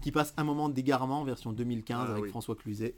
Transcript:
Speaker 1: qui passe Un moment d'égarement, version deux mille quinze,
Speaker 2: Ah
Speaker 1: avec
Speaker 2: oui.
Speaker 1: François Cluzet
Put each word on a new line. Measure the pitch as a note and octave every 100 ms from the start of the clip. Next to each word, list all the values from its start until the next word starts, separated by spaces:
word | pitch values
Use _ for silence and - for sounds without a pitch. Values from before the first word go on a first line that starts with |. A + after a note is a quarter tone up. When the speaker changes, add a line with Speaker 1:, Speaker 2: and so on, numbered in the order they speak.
Speaker 1:
qui | D3
passe | C#3+ D3 -
Un |
moment | D3+ D3 D3+
d'égarement, | C3 C3 C3 C3 C#3
version | C#3 A#2+ A#2+
deux | G#2+ A#2+
mille | A#2
quinze, | G#2+ A#2+ B2+
Speaker 2:
Ah |
Speaker 1:
avec | G#2+ G#2
Speaker 2:
oui. |
Speaker 1:
François | A2+ A2 A2
Cluzet | - G#2 A2